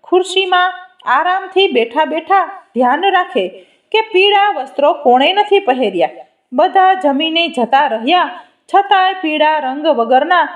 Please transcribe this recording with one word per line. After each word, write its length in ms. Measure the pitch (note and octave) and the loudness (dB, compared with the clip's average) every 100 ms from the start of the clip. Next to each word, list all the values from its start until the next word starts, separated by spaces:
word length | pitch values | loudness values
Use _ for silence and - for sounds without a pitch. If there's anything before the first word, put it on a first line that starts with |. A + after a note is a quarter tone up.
ખુરશીમાં 680 | - F4+ F#4 F#4 F#4+ F4+ F4+ F4+ - _ - | 0 -2 0 -2 0 0 0 -4 -18 _ -2
આરામથી 600 | B3+ E4+ F#4+ F#4+ F#4 G4 | -2 0 -2 -2 0 2
બેઠા 380 | B3 A#3 - C4 | 0 -2 -2 -2
બેઠા 580 | D#4 D#4+ G4 F#3 - _ A#3 | -4 0 0 0 -8 _ -2
ધ્યાન 360 | B3 C#4+ G4 | 0 0 0
રાખે 360 | F#4 F4+ F4+ F#3+ G3 _ _ _ | 0 -2 -4 -6 -10 _ _ _
કે 100 | A4 | -4
પીળા 500 | A4 F#4 G4 G4+ G4+ | -2 2 2 4 2
વસ્ત્રો 420 | F4 C4 - C#4 | -2 -8 0 0
કોણે 400 | - B3+ B3 D4 | 2 2 2 2
નથી 260 | F#4+ G4+ G4+ | 0 2 0
પહેર્યા. 500 | G4 B3+ A3+ F#3 D#3+ - - _ _ | 0 -2 -2 -2 -4 -4 -20 _ _
બધા 400 | B3 F4+ F#4+ F#4+ | -2 0 2 2
જમીને 540 | F#4+ D4 C#4 D#4+ D#4+ E4+ | 2 0 -2 -2 -2 -2
જતા 400 | B3+ A3+ C4+ D4 | -2 0 0 0
રહ્યા, 520 | A3+ A#3 F4+ D#4+ - - _ _ F#4 | -2 0 0 0 -6 -20 _ _ 0
છતાંય 380 | G4 G4 F#4 | 2 2 2
પીળા 460 | F#4+ E4 D4+ D4+ D#4 | -2 -4 0 0 0
રંગ 280 | C4 C4+ D#4 | -4 -4 -2
વગરના 600 | B3 A3+ C4 D4+ F4+ D4+ | 0 2 2 2 0 0